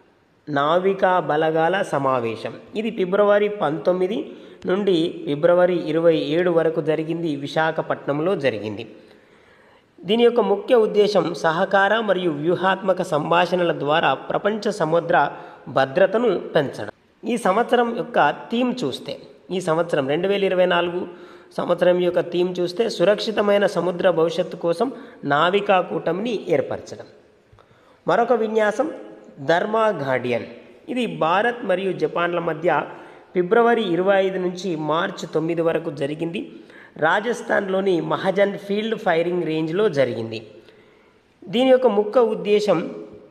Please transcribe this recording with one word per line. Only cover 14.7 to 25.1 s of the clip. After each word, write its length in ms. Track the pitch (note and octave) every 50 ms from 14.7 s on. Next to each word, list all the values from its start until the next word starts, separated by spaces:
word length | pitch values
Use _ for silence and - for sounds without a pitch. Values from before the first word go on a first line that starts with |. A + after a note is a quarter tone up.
సముద్ర 600 | F#3+ - E3+ D#3 D#3+ E3+ D#3+ D#3+ F3 E3 C#3+ - - - - - - - - -
భద్రతను 720 | B2 C3+ C3+ C3 C3 F3+ F#3+ F#3 F#3+ A3 B3 A#3 F3 -
పెంచడం. 520 | - - - F3 C#3+ B2+ - - A2 G#2 - _ _ _ _ _ -
ఈ 120 | - A#3+
సంవత్సరం 600 | A#3+ - F#3+ F#3 G#3+ A#3 A3+ B3 A#3+ A#3+ A#3 -
యొక్క 340 | E3+ E3 - - G3+ D#3+ C#3+
థీమ్ 440 | - - - - - A#3 B3+ B3 A#3 - D#3+
చూస్తే, 340 | C#3 A#2+ - - - - - - - - - _ -
ఈ 100 | F3 F#3+
సంవత్సరం 480 | E3+ - D#3 D#3+ F3 E3 - D#3 C3+ C3
రెండు 200 | C#3+ E3 F3+ F#3+
వేల 160 | G3+ G3+ F#3+
ఇరవై 220 | F#3+ F#3 F3+ F3+
నాలుగు 420 | F3+ F3+ F3 F3 F3 E3+ F3+ G#3 - - - - - - - - - -
సంవత్సరం 440 | - D3 C3+ F3 E3+ F3+ F3+ F3+ F3+
యొక్క 200 | F3+ F3 F3 F3+
థీమ్ 340 | D#3 - - F3 F3+ F3 F3+ F3+
చూస్తే 280 | F3 E3+ F3 - A3+ A3
సురక్షితమైన 800 | - - E3+ F#3 G#3 G3+ - A#3+ G#3 A#3 G#3 G3+ G3+ G3+ G3+
సముద్ర 440 | F#3 - F3 E3+ F3 F#3 E3+ F3+ F#3+
భవిష్యత్తు 460 | F3 E3 D#3+ E3+ E3 - F3+ E3 -
కోసం 360 | E3+ - E3+ E3+ E3+ A3+ C4+ B3 - - -